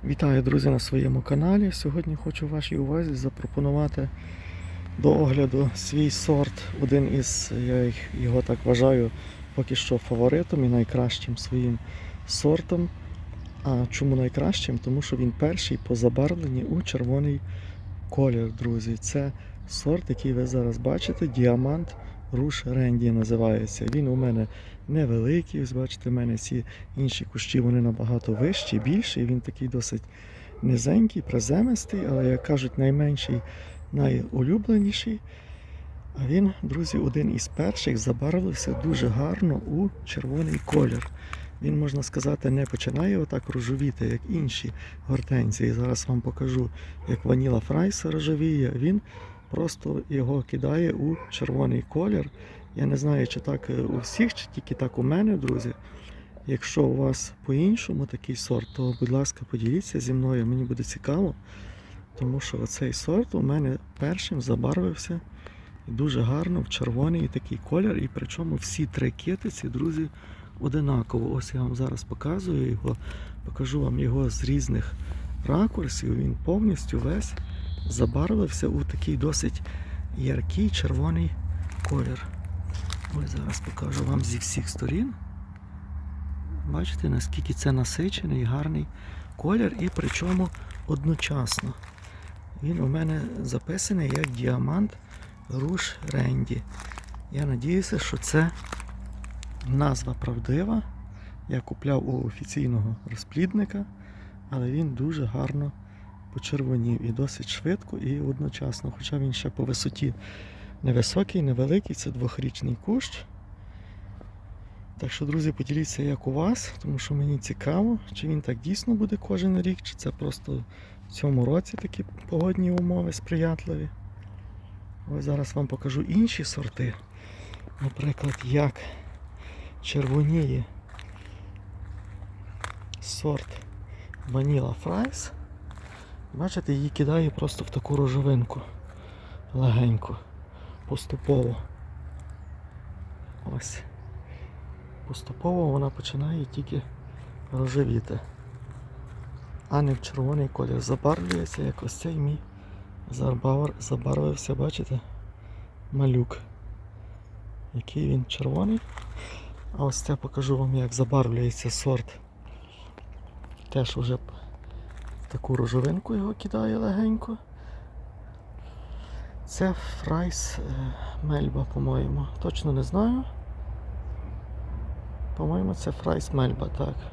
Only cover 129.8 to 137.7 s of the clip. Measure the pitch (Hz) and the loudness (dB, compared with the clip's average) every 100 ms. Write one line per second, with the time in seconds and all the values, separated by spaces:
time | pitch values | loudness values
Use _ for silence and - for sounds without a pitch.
129.8 | - 143 131 143 147 165 143 131 117 - | -2 0 4 4 6 4 4 0 -2 -10
130.8 | - - - - - - - - - - | -16 -16 -16 -16 -16 -16 -16 -16 -16 -14
131.8 | - - - - - - - - - - | -12 -12 -14 -14 -14 -14 -14 -10 -10 -10
132.8 | - - - - 151 143 - - - - | -12 -12 -10 -4 -2 -2 -4 -12 -12 -14
133.8 | - - - - - 131 139 143 127 120 | -14 -14 -14 -12 -2 0 4 4 2 -2
134.8 | 160 185 254 - - - - - - - | -2 0 -2 -4 -10 -12 -14 -14 -14 -14
135.8 | - - - - - 139 180 180 - 139 | -14 -16 -16 -16 -12 -4 -2 -2 0 0
136.8 | 143 - 143 160 156 - 147 - - | 0 2 4 4 4 2 -2 -2 -4